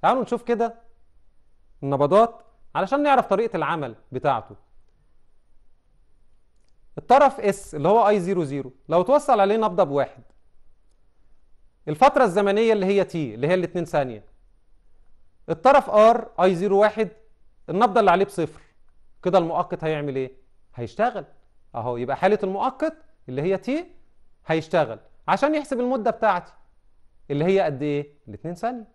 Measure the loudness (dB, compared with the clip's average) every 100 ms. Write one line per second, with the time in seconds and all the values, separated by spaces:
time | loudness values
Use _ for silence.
0 | 2 0 -2 -6 -4 -2 -2 -6 -20 -20
1 | -20 _ -20 _ _ _ _ -10 -4 0
2 | 4 4 4 0 -20 _ -10 -6 -2 0
3 | 2 2 2 -2 -2 -2 -4 -4 -6 -12
4 | _ -4 -2 -2 -6 -20 _ -20 -20 _
5 | _ _ -20 -20 _ -20 -20 _ _ _
6 | _ _ _ _ _ _ _ _ -20 -20
7 | 2 6 6 2 -4 -4 -8 -2 2 4
8 | 4 2 0 -4 -4 -6 -10 _ -2 0
9 | 2 2 2 2 4 2 0 0 0 0
10 | -4 -6 -20 _ _ -20 -20 -20 _ _
11 | _ _ _ -20 -20 -20 -20 _ -10 2
12 | 4 4 2 2 0 2 2 2 2 0
13 | 0 -4 -6 -4 -2 0 -2 -6 -4 -4
14 | -4 -8 -18 _ _ _ _ -20 _ -20
15 | -20 -20 -20 _ -10 0 4 4 4 4
16 | 6 4 -2 0 0 0 0 2 2 0
17 | -6 -6 _ _ -20 _ -8 0 2 4
18 | 4 2 0 -4 -6 -8 _ _ -20 _
19 | -20 -8 0 0 0 -4 -4 -6 -4 -4
20 | -6 -6 -8 -12 _ _ _ -14 -12 -2
21 | -4 -4 -14 -20 _ _ _ -10 -8 -8
22 | -6 0 0 0 -2 -4 -6 -4 -6 -6
23 | -20 _ -10 -6 -4 -4 -4 -6 -6 -20
24 | -20 _ -20 _ -4 -4 0 -2 -2 -6
25 | -18 -14 -4 0 0 -2 -4 -4 -4 -2
26 | -2 0 0 -2 -6 -20 _ _ _ _
27 | -20 _ -8 -2 0 2 0 -2 -4 -4
28 | -6 _ -20 -14 -12 -8 -8 -8 -14